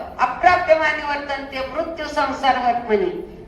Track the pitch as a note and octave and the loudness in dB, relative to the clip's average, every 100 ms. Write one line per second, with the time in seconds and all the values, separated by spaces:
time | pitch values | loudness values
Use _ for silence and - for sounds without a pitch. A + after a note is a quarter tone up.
0 | - - B3 - F4 F4+ E4 D#4 D#4 D#4 | -6 -2 -2 4 4 4 4 4 4 0
1 | C#4+ C#4+ C#4+ C#4 C#4 C4+ C4 C#4+ E4 - | -4 -4 -4 -6 -6 -8 -6 -4 -6 -6
2 | D4 D4+ C#4 C4 C4+ B3 B3 A#3+ A3 G#3 | -4 -2 -2 2 2 2 2 0 2 2
3 | F3 F3 - - | 2 -4 -10 -14